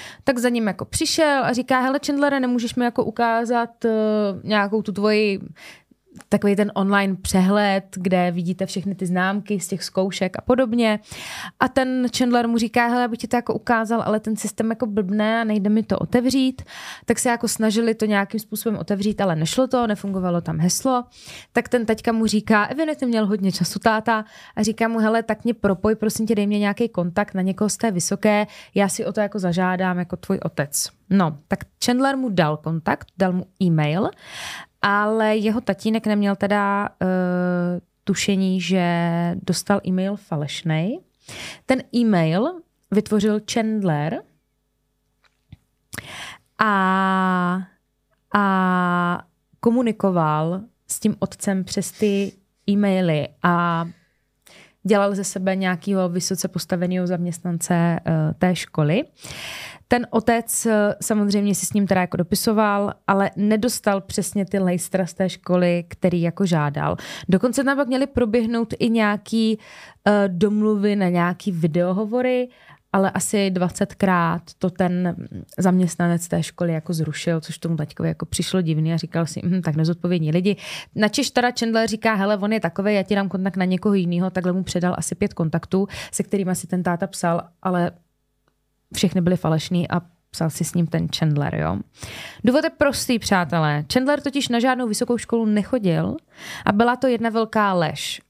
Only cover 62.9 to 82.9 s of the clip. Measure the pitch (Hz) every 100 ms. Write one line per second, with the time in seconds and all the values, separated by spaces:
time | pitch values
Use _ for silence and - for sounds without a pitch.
62.9 | - - 196 196 - 208 214 240 - 214
63.9 | 196 196 - - 208 190 196 180 180 -
64.9 | 190 180 - 185 - - 180 175 175 170
65.9 | - 180 170 170 170 190 165 147 147 151
66.9 | - - - - 185 254 277 269 277 262
67.9 | 254 277 240 233 240 220 233 226 - 233
68.9 | 226 208 208 - 226 220 220 - - -
69.9 | - 202 208 202 175 202 214 214 208 208
70.9 | 202 180 175 175 180 208 170 165 170 175
71.9 | 185 214 247 254 254 247 _ - - _
72.9 | 196 190 190 - 208 196 180 180 - 196
73.9 | - 185 180 165 170 - - 185 185 180
74.9 | 180 180 - - 95 - - 190 185 175
75.9 | - 175 170 - 170 160 - 175 160 170
76.9 | 160 151 - 175 165 - - 165 156 156
77.9 | - 165 160 170 - - 190 165 156 160
78.9 | 165 160 165 160 - - 185 170 151 160
79.9 | 175 175 180 151 170 196 - - - -
80.9 | - 214 285 247 247 247 247 226 226 220
81.9 | 214 226 202 196 208 208 220 170 - 202